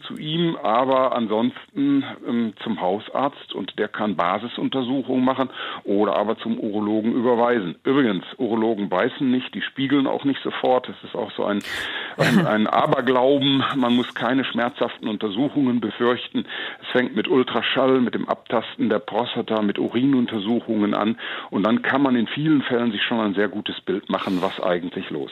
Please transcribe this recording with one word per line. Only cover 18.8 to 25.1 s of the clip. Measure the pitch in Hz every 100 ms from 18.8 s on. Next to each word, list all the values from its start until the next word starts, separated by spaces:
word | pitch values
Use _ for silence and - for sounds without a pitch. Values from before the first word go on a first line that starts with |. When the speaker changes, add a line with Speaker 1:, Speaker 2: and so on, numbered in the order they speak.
| 120
Speaker 1:
der | 107
Prostata, | - 104 120 - 107 110
mit | 104 98
Urinuntersuchungen | 123 117 135 131 117 110 98 120 - 110 104
an. | 101 104 113 - - -
Und | 113
dann | 98 120
kann | - 135
man | 139 123
in | 107
vielen | - 156 147
Fällen | - 120 120
sich | 104
schon | - 117
ein | 107
sehr | 95 104
gutes | 104 101 92
Bild | - 95 -
machen, | 95 - 92
was | 92 -
eigentlich | 92 90 87 98
los | 95